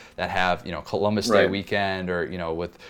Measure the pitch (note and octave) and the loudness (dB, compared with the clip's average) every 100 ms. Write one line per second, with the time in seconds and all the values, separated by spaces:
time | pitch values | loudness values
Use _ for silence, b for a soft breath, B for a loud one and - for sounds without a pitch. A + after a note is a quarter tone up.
0 | B - F2+ F#2 F2+ F2 F#2 E2 - G#2+ | B -6 -2 2 2 0 -2 -8 -4 0
1 | G2+ G#2+ G#2+ G#2 G2 G2 F#2 G2+ G2 F#2+ | 2 2 4 6 6 2 -2 -2 0 -2
2 | F2+ F2 E2 F2+ E2 E2 F2 - B | -2 -2 -2 -4 -4 -4 -6 -8 B